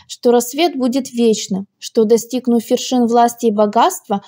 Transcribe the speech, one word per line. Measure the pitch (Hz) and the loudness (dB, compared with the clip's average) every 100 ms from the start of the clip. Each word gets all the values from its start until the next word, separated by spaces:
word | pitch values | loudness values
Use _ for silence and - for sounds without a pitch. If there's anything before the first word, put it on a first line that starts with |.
| _ | _
что | - 247 | -4 2
рассвет | 240 240 277 330 277 | 2 0 -2 -2 0
будет | 247 262 262 | -2 -2 -4
вечным, | 233 233 214 - 190 202 _ | 0 0 0 -4 -8 -8 _
что, | - 233 | -6 -2
достигнув | 214 226 226 254 247 233 - | 2 2 0 -6 0 -2 0
вершин | 247 - 254 233 | -4 0 0 2
власти | 240 233 - 233 | 2 2 0 -2
и | |
богатства, | 208 208 226 320 - - 202 | 0 0 2 0 0 -6 -6